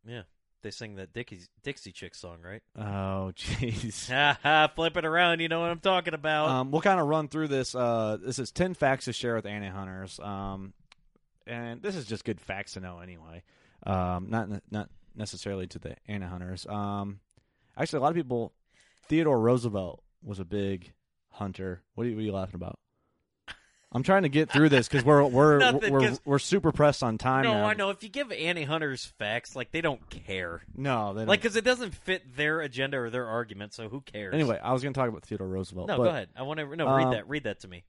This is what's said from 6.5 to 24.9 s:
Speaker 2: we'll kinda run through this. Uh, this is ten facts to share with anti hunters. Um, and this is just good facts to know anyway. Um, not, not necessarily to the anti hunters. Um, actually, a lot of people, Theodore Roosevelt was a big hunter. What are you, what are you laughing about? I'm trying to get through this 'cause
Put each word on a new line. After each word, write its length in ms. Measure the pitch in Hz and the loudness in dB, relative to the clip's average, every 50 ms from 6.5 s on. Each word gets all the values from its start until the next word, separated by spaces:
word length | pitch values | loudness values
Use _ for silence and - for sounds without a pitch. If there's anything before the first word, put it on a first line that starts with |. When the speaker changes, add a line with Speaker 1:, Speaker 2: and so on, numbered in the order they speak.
| 131 127 127 135 | 2 2 0 0
Speaker 2:
we'll 100 | 139 160 | 0 2
kinda 200 | - 208 196 180 | 4 4 4 6
run 260 | 156 143 156 160 151 139 | 4 2 2 2 0 -2
through 200 | - 156 156 151 | -2 -4 -2 0
this. 260 | 139 135 127 - - | 0 0 0 0 0
Uh, 440 | 127 123 120 117 113 110 107 107 - | 0 2 2 2 2 2 0 -2 -4
this 180 | 90 123 123 - | -4 -6 -6 -6
is 120 | 127 110 | -6 -8
ten 240 | _ - 180 185 180 | _ 0 0 0 0
facts 320 | - 151 135 135 127 - | 0 2 2 2 2 -2
to 60 | - | -8
share 220 | 117 - - 120 117 | -6 -4 -2 -2 -2
with 100 | 113 101 | -2 -2
anti 220 | 101 104 104 101 95 | -4 -8 -6 -6 -8
hunters. 500 | 92 98 98 95 92 95 95 95 - - | -8 -8 -8 -10 -10 -10 -12 -12 -12 -12
Um, 520 | - 104 101 98 98 98 98 95 95 95 - _ _ _ - _ _ _ _ _ _ _ _ _ _ | -10 -8 -8 -6 -6 -6 -6 -8 -10 -14 -16 _ _ _ -20 _ _ _ _ _ _ _ _ _ _
and 360 | - 117 117 120 117 117 123 | -10 -10 -8 -8 -8 -10 -8
this 140 | - 208 190 | -6 -6 -6
is 100 | 175 127 | -6 -6
just 180 | 104 113 101 - | -6 -8 -6 -4
good 160 | - 107 82 | -6 -6 -6
facts 320 | - - 98 98 101 - - | -6 -8 -8 -8 -8 -10 -10
to 60 | 101 | -12
know 200 | 92 90 90 87 | -12 -12 -12 -14
anyway. 420 | 87 92 90 82 80 82 80 87 - _ _ _ _ _ _ _ - | -16 -16 -16 -18 -18 -18 -18 -18 -20 _ _ _ _ _ _ _ -4
Um, 440 | - 98 92 90 90 90 87 92 98 | -2 0 0 0 0 -2 -4 -4 -4
not, 180 | 107 113 110 92 104 98 _ _ | -4 -4 -4 -4 -8 -10 _ _
not 200 | 104 107 101 - - - _ _ - | -8 -8 -8 -10 -14 -20 _ _ -12
necessarily 500 | - 107 101 - 90 - 101 98 95 92 87 | -12 -10 -10 -10 -10 -8 -6 -6 -6 -6 -8
to 100 | - 85 | -10 -12
the 180 | - 82 - _ _ | -12 -12 -14 _ _
anti 200 | - 104 101 95 | -10 -8 -8 -8
hunters. 400 | 87 90 90 90 90 92 90 - - | -8 -10 -10 -8 -10 -10 -10 -10 -8
Um, 520 | 104 104 101 101 101 101 101 98 98 98 _ _ _ _ _ _ _ _ _ _ _ | -6 -6 -4 -4 -4 -4 -6 -6 -8 -12 _ _ _ _ _ _ _ _ _ _ _
actually, 220 | - 147 - - 151 | -6 -6 -4 -2 0
a 40 | |
lot 80 | - 147 | 0 2
of 40 | 165 | 0
people, 360 | 170 151 127 123 120 113 - _ _ _ _ _ _ _ _ _ _ _ _ | 0 -2 -2 -2 -2 -2 -4 _ _ _ _ _ _ _ _ _ _ _ _
Theodore 320 | 151 160 165 156 135 120 | 2 4 6 6 6 6
Roosevelt 600 | 110 117 127 127 117 120 101 101 92 87 - - _ _ _ _ | 6 6 4 4 2 0 -2 -2 -4 -6 -10 -14 _ _ _ _
was 160 | - - 104 92 | -12 -10 -8 -8
a 60 | 92 | -6
big 480 | 85 101 104 98 98 98 92 90 - - _ _ _ _ _ _ _ | -4 -2 -2 0 0 -2 -4 -6 -14 -20 _ _ _ _ _ _ _
hunter. 520 | _ - 104 95 92 - 95 95 90 87 _ _ _ | _ -8 -8 -8 -6 -6 -6 -8 -8 -8 _ _ _
What 120 | - 117 | -4 -4
are 40 | 123 | -2
you, 60 | 110 | -2
what 40 | 107 | -2
are 20 | 110 | -2
you 60 | 107 | -2
laughing 220 | 98 98 95 95 92 | -2 -2 -4 -6 -8
about? 220 | 87 87 - - _ _ _ _ _ _ _ _ _ _ _ _ _ _ - - _ _ _ _ _ _ _ | -10 -10 -10 -10 _ _ _ _ _ _ _ _ _ _ _ _ _ _ -20 -20 _ _ _ _ _ _ _
I'm 120 | - 120 127 | -4 -2 2
trying 180 | - 190 196 | 4 4 4
to 60 | 190 147 | 4 4
get 220 | 135 151 156 - | 4 2 2 4
through 160 | - 143 156 156 | 6 6 8 8
this 180 | 139 131 117 | 8 6 4
'cause 140 | - | 4